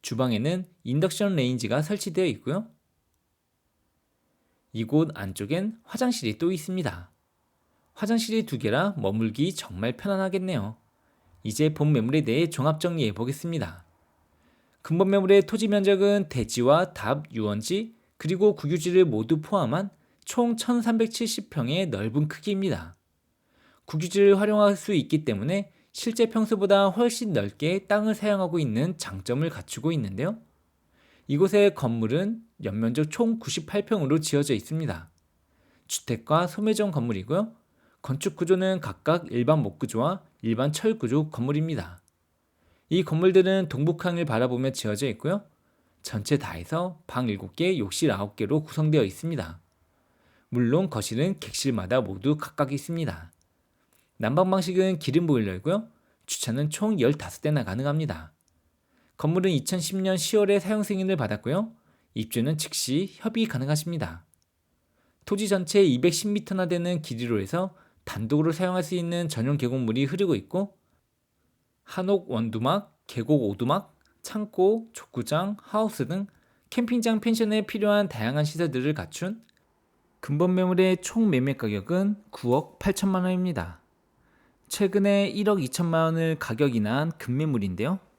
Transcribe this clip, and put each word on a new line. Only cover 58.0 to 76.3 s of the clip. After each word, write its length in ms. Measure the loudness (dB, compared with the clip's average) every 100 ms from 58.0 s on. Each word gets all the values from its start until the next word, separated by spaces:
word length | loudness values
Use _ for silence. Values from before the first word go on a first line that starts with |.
| -2 -6 -10 _ _ _ _ _ _ _ _ _
건물은 320 | 0 2 2
이천십 460 | 0 -2 -4 -4 -2
년 200 | 0 0
시월에 420 | 2 2 4 2
사용 240 | 2 -2
승인을 320 | -2 -2 0 0
받았고요. 580 | 0 -2 -2 -2 -2 -8 _ _ _
입주는 440 | -8 -4 -2 0 -2
즉시 520 | -4 -6 -2 -2 -2 -6
협의 300 | -6 -2 -2
가능하십니다. 800 | -2 -2 -2 -2 -6 -6 -10 _ _ _ _ _ _ _ _ _ _ -6
토지 220 | -4 0
전체 360 | 0 2 4
이백십 460 | 6 6 4 2 -2
미터나 380 | -2 -2 -2 0
되는 340 | 0 0 -4
길이로 400 | -4 -6 -2 -2
해서 340 | 0 -2 -4 -8 _ _ -12
단독으로 460 | -8 0 2 2
사용할 320 | 0 -2 -2
수 120 | -2 -4
있는 340 | -2 -4 -4
전용 280 | -2 -2 0
계곡물이 480 | 0 -2 -2 0 0
흐르고 300 | 0 0 0
있고, 420 | -2 -4 -4 _ _ _ _ _ _ _ _ _ _ _
한옥 460 | -12 -4 0 0 0
원두막, 680 | -2 -2 -2 0 0 -2 _ -12
계곡 360 | -8 0 2
오두막, 540 | 2 -2 0 0 -2 _ _ _
창고, 680 | -10 -8 -6 2 4 2 -4
족구장, 640 | -18 -12 -8 -4 -2 -2 -6
하우스 460 | -4 -2 -2 -2 -4
등 200 | -4 -6